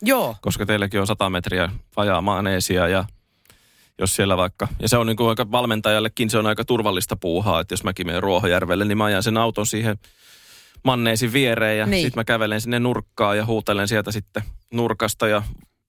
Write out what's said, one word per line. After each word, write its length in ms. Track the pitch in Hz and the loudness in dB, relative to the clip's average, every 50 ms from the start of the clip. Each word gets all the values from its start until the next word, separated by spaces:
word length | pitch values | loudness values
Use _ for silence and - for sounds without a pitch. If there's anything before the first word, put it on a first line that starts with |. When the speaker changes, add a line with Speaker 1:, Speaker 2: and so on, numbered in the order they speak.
Speaker 1:
Joo. 340 | 208 226 269 247 180 123 107 - | 0 2 2 2 0 -2 -6 -6
Speaker 2:
Koska 260 | - 101 - - 104 | -6 -4 -4 -2 0
teilläkin 340 | 98 107 104 101 101 110 101 | 0 0 0 0 0 0 0
on 60 | 98 | 0
sata 240 | 98 107 - 101 95 | 0 0 0 0 0
metriä 400 | 92 90 87 - 92 90 87 90 107 - - _ _ | -2 -2 -4 -2 -2 0 0 -2 -4 -8 -12 _ _
vajaa 240 | 107 104 104 95 85 | 0 0 2 2 2
maneesia 680 | 90 101 101 90 101 95 98 90 90 - 92 90 90 85 | 2 0 0 0 0 0 0 0 0 0 2 2 2 2
ja 160 | 92 95 95 - - - _ _ _ _ _ - - _ _ _ _ _ _ _ _ - | 2 0 -2 -4 -8 -18 _ _ _ _ _ -20 -20 _ _ _ _ _ _ _ _ -4
jos 180 | 95 95 - | -2 0 0
siellä 200 | - 101 101 95 | 2 2 2 2
vaikka, 320 | 90 90 92 - - 101 - - - | 2 0 0 -2 -4 -6 -6 -4 -4
ja 100 | - 107 | 0 2
se 80 | 123 | 2
on 100 | 120 113 | 2 2
niinku 200 | 113 113 104 120 | 0 0 2 2
aika 240 | 113 110 107 123 101 | 2 2 0 -2 0
valmentajallekin, 800 | 117 123 123 120 110 110 104 110 107 107 110 110 - - 117 107 | 0 0 0 0 0 0 2 2 2 2 0 -2 -2 -2 -2 0
se 80 | 113 110 | 2 2
on 80 | 107 | 2
aika 180 | 107 107 113 113 | 2 0 0 0
turvallista 520 | - 127 113 107 107 95 90 - - 110 | 0 0 2 2 0 0 0 -2 -4 -4
puuhaa, 440 | 90 - 90 82 90 107 104 85 82 | -4 -2 -2 0 0 2 2 0 0
että 120 | 82 - | 0 -2
jos 120 | - - - | -4 -4 -4
mäkin 220 | 101 90 - 90 | -4 -4 -4 -4
menen 160 | 85 85 90 | -4 -2 -2
Ruohojärvelle, 600 | 95 98 92 90 98 92 87 90 92 87 87 95 104 | 0 2 2 2 2 2 2 2 2 0 0 0 0
niin 140 | 104 101 107 | 0 0 0
mä 60 | 107 | 2
ajan 180 | 107 101 92 | 2 0 0
sen 140 | 104 117 110 | 0 0 0
auton 300 | 113 117 117 107 - 104 | 2 0 0 -2 -2 -4
siihen 300 | - - 107 113 110 104 - - - _ _ - - - - - - - - - - _ - - | -4 -2 -2 -2 -2 -4 -6 -10 -18 _ _ -20 -20 -20 -20 -20 -20 -20 -20 -20 -20 _ -4 0
manneesin 480 | 131 127 120 117 117 110 110 127 113 | 0 2 2 2 0 2 0 0 0
viereen 460 | 110 143 135 123 113 113 110 107 107 107 | 2 2 2 2 2 2 2 2 2 0
ja 80 | 107 | 0
Speaker 1:
Niin. 180 | 104 101 95 - | 0 0 0 0
Speaker 2:
sit 120 | 123 - | 0 -2
mä 80 | 117 110 | -2 -2
kävelen 360 | - 120 113 110 107 107 107 | 0 0 0 0 0 0 -2
sinne 180 | 113 117 120 120 | -2 -2 -2 0
nurkkaan 580 | 120 123 117 110 107 - _ - 110 101 101 | 0 0 0 -2 -6 -6 _ 0 0 2 2
ja 100 | 104 107 | 2 0
huutelen 420 | 113 113 107 - - 104 101 101 107 | 0 -2 -2 0 0 0 0 0 0
sieltä 240 | 117 107 101 104 | 0 0 0 -2
sitten 300 | 107 107 - - - 104 101 - - - _ _ | -4 -6 -6 -6 -6 -8 -8 -8 -12 -16 _ _
nurkasta 560 | 117 117 117 110 107 - 117 104 - - 120 110 | -2 -2 0 0 0 -2 -2 -2 0 0 0 2
ja 140 | 107 104 107 - - - - _ _ _ _ | 2 0 0 -4 -8 -12 -16 _ _ _ _